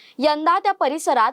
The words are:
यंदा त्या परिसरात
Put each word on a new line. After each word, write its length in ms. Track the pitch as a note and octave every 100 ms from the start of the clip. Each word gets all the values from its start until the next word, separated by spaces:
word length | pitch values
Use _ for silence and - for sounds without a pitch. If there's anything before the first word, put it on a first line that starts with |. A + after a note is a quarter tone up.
| - -
यंदा 400 | D4 D4+ D#4 F#4
त्या 140 | G4+
परिसरात 600 | G4 D4 D#4 F4 B3+ A3+